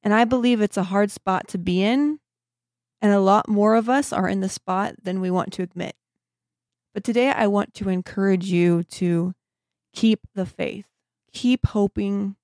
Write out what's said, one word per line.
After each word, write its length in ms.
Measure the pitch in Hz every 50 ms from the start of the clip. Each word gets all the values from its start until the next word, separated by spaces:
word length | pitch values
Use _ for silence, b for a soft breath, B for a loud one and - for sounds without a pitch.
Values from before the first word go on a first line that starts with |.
And 100 | _ 208
I 120 | 208 220 240
believe 360 | 226 262 247 233 247 247 220
it's 160 | 208 202 -
a 60 | 202 190 175
hard 220 | 190 202 208 202
spot 340 | - - _ 190 185 - - -
to 100 | - 185
be 260 | 170 185 180 185 196
in, 340 | 214 240 277 294 294 302 302 _ _ _ _ _ _ _ _ _ _ _ _ _ _ _ _
and 100 | 214 208
a 80 | 202 202
lot 300 | 190 190 202 214 - -
more 240 | 214 202 208 214 220
of 160 | 233 220 233
us 240 | 254 277 285 - -
are 160 | - 185 -
in 100 | 196 196
the 80 | 190 190
spot 460 | - - _ - 185 190 202 - - _
than 180 | _ 185 185 190
we 100 | 185 185
want 220 | 180 180 - -
to 100 | - -
admit. 320 | 180 175 _ 170 175 - - _ _ _ _ _ _ _ _ _ _ _ _ _ _ _ _ _ _ _ _
But 100 | 202 -
today 260 | - 220 240 247 269
I 160 | - - 220
want 280 | 202 202 202 - - _
to 160 | - 196 190
encourage 560 | 185 180 180 - - 202 190 196 190 180 180
you 360 | 196 180 175 175 175 170 170 170
to 500 | _ - - 180 175 170 170 175 185 185 _ _ _ _ _ _ _ _ _ _ _
keep 280 | _ - - 226 214 - - -
the 140 | _ 196 185
faith, 400 | - - - 170 - - 202 - _ _ _ _ _ _ _ _ _
keep 360 | - - - 247 254 254 -
hoping 680 | - - 214 202 196 _ - 202 196 202 202 202 196 196 _